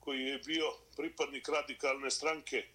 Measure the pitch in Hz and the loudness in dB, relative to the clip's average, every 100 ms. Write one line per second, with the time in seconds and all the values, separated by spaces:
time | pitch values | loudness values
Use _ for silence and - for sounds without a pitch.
0 | - 135 131 139 143 160 156 - - - | -2 -2 0 -2 -2 2 2 0 -12 -6
1 | 160 - 147 139 - 151 143 127 143 135 | -6 -2 -2 -2 0 0 0 -2 0 2
2 | 135 - 151 156 - 123 - | 0 2 2 0 0 -2 -2